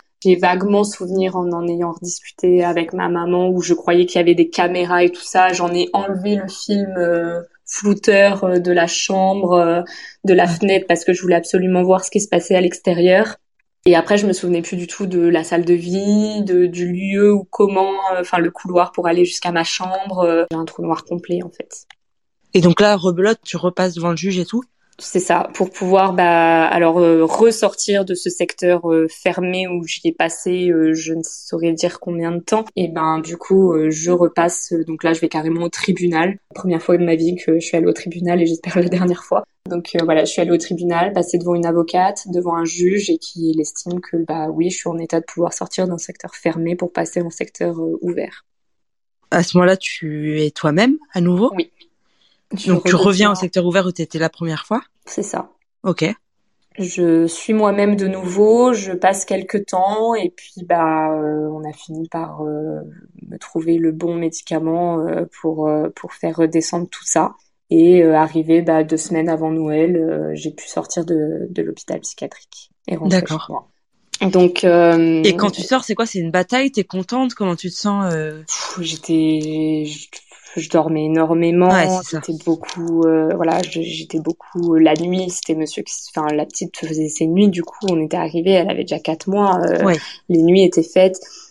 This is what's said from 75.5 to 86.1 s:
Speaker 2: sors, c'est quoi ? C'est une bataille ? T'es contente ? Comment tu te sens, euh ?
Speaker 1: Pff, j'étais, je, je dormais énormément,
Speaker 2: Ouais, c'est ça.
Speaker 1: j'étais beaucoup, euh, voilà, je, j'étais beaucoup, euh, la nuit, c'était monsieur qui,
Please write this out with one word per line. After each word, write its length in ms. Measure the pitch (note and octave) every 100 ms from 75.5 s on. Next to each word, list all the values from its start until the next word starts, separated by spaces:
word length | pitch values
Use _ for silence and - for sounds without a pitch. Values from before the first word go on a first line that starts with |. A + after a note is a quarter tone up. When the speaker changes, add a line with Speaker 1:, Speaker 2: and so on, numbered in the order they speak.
| F#3+
Speaker 2:
sors, 220 | - C4
c'est 120 | - G#3
quoi ? 100 | A3+
C'est 140 | F#3+
une 120 | E3
bataille ? 400 | F3+ F3+ B3+ C4+
T'es 120 | A#3+
contente ? 500 | F3+ F#3 F3+ B3 C4
Comment 220 | - F#3+ E3+
tu 140 | F3+
te 60 | -
sens, 380 | G#3 G3+ F#3+
euh ? 280 | D#3+ D#3 D#3 D#3
Speaker 1:
Pff, 300 | - - -
j'étais, 1000 | E3 D#3+ - D#3+ D#3 D#3 D#3 D#3 D#3 D#3 D3+
je, 220 | D3+ - - _ - - -
je 80 | D#3
dormais 360 | E3+ D#3 D#3 D#3
énormément, 640 | D#3+ D#3+ E3 E3+ F3 F3+
Speaker 2:
Ouais, 200 | F#3 E3+ F#3
c'est 120 | F3 D#3
ça. 60 | C#3+
Speaker 1:
j'étais 160 | D#3+ -
beaucoup, 560 | E3 - F3 E3 E3
euh, 260 | E3 D#3+ D#3+ E3+
voilà, 260 | E3 F3
je, 200 | F3+ E3
j'étais 380 | E3 D#3 D#3+ D#3+
beaucoup, 540 | D#3 E3+ - F3+ E3+ D#3+
euh, 40 |
la 140 | D#3+
nuit, 360 | D#3 F3 F#3 F#3
c'était 240 | F3 - D#3
monsieur 280 | D#3 -
qui, 100 | - - -